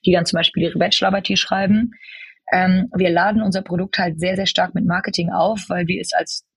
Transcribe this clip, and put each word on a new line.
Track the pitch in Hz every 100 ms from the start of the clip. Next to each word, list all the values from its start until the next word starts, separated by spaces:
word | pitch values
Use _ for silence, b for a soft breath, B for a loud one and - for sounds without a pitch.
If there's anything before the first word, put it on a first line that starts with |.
| -
die |
dann | 180
zum | 165 170
Beispiel | - -
ihre | 165 -
Bachelorarbeit | - - 95 98 -
hier | 190
schreiben. | - 190 196 208 233 B B B B B -
Ähm, | 180 185 185 - 185
wir | 185
laden | 170 190 214
unser | 208 190
Produkt | 190 175 190 -
halt | 180 160
sehr, | 180 190
sehr | 190
stark | - 180
mit | 180 180
Marketing | 180 202 185 170
auf, | - 180 220 175
weil | 180 170
wir | 185
es | -
als | - - - _